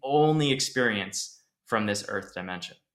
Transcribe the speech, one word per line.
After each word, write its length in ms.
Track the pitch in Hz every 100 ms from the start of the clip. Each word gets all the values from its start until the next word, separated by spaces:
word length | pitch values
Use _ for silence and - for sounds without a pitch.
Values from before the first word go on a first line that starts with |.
only 480 | 135 151 151 156 147
experience 920 | 135 - 127 120 104 95 - - - _ _ -
from 200 | 113 104
this 180 | 101 -
earth 260 | 104 95
dimension." 420 | 92 92 90 - - _